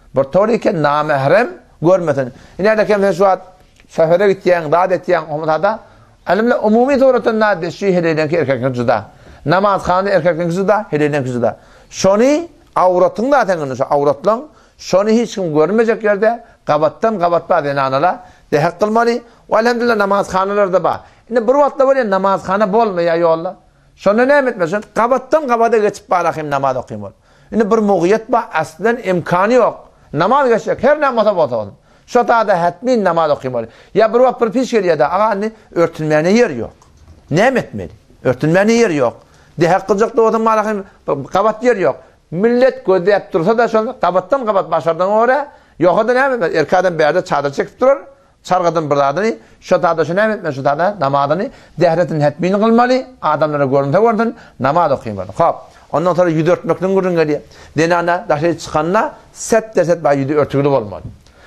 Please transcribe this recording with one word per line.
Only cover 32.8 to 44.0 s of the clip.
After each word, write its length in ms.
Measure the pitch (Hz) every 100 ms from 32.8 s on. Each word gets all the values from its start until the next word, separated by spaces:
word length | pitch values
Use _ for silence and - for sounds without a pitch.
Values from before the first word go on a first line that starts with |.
| 254 240
namaz 280 | 185 165 156
okuymaly. 360 | 143 131 120 113 - - 185
Ýa 180 | 220
bir 60 | 240
wagt 220 | 254 240
bir 100 | 226
piş 220 | 226 247
gelýär-de, 340 | 226 175 151 147
aga, 160 | 185
anni 280 | 214 202 220 - - -
örtünmäne 540 | 165 - 156 151 170
ýer 220 | 233 220 120
ýok. 140 | 90 - _ _ - - -
Näme 280 | 156 254 240
etmeli? 320 | - 104 85 - _ _
Örtünmäne 480 | 131 120 151 185 214
ýer 200 | 233 220 147
ýok. 140 | 120 - _ _ _ -
Dehek 280 | 165 185 190
kıljak 300 | 202 220 226
da 40 |
oturma 300 | 220 220 226
barahim, 320 | 220 208 208 196 _ - 139 127
gabat 300 | 185 214 214
ýer 140 | 247 202
ýok. 120 | 151 - - _ -
Millet 540 | 165 226 240 254 254 190
gözläp 480 | 190 185 190 -
dursa 240 | 185 175 226
da 100 | 226
şonu 280 | 226 226 226